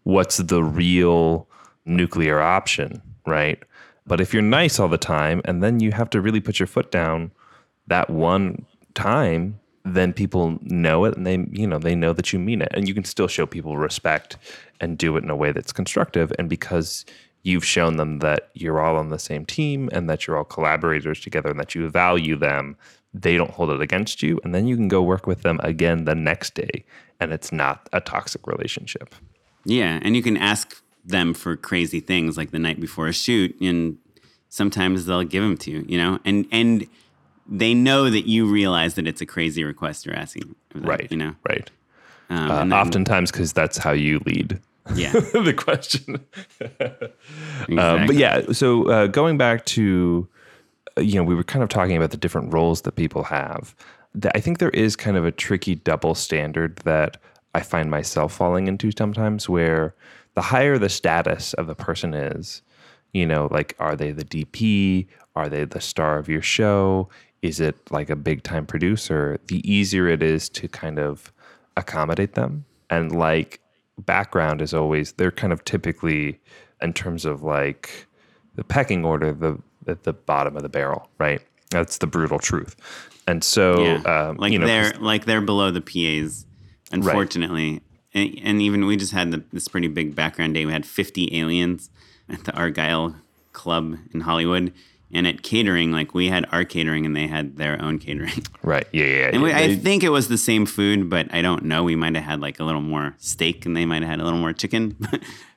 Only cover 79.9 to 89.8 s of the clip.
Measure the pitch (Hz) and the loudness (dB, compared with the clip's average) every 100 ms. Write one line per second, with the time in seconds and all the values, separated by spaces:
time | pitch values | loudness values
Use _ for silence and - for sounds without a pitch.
79.9 | 85 - 78 - 71 71 73 71 71 69 | -6 -6 -6 -2 0 0 -4 -6 -4 -2
80.9 | 76 - - 76 73 _ _ - 87 82 | -4 -8 -2 -2 -2 _ _ -4 -2 -2
81.9 | - 80 82 78 73 - 80 - - - | -2 -2 0 0 0 -2 -2 -4 -14 -20
82.9 | - - - - 85 - 113 92 87 85 | -20 -20 -8 -2 0 2 4 6 6 4
83.9 | 82 78 80 78 78 101 104 82 110 107 | 2 2 0 0 0 0 2 4 4 2
84.9 | 101 110 107 113 110 104 101 98 90 - | 0 0 0 2 0 2 2 2 0 -4
85.9 | 90 82 78 78 - - - - - - | -2 0 0 -4 -8 -18 -20 -20 -20 -6
86.9 | 92 101 101 98 87 82 82 78 78 _ | -2 2 2 0 -2 -2 -2 -2 -4 _
87.9 | _ _ 101 101 - 101 104 104 104 98 | _ _ -2 -2 -2 0 2 2 2 2
88.9 | 104 95 95 87 82 - 87 - 92 | 0 0 -2 0 -2 -6 -10 -6 -2